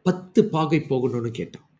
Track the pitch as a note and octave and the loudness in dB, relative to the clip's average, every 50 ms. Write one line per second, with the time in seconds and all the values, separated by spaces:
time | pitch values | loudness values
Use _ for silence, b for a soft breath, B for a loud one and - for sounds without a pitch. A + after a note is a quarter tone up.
0 | - F#3 F3+ - - - - G#3+ - - D#3 D#3 D#3 C#3+ E3 D#3+ E3 - C3+ B2+ | -2 -2 -2 -2 -6 0 2 4 4 4 2 -2 0 2 0 0 0 0 -2 0
1 | B2 B2 A#2+ A#2+ A#2 A#2 A2+ F#2 E2+ - - - _ _ _ | 0 -2 -2 -2 -6 -6 -6 -8 -10 -10 -12 -20 _ _ _